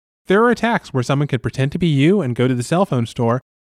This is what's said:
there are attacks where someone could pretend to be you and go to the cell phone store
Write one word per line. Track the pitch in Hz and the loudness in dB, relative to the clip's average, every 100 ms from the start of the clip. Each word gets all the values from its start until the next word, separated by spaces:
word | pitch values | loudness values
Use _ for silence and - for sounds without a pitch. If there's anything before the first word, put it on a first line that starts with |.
| _ _ - | _ _ 0
there | 190 | 2
are | 240 | 2
attacks | 233 226 220 - | 2 0 -2 -4
where | 131 | -4
someone | 120 143 147 | -2 -2 0
could | 131 | -2
pretend | 120 - 135 | -4 -2 -4
to | 170 | -2
be | 175 | 0
you | 139 147 208 | 2 4 2
and | 131 120 | 0 0
go | 123 | 0
to | |
the | 123 | 0
cell | 120 165 196 | -2 -2 0
phone | 131 117 | -2 -4
store | - 117 123 - _ _ | -2 -2 -2 -6 _ _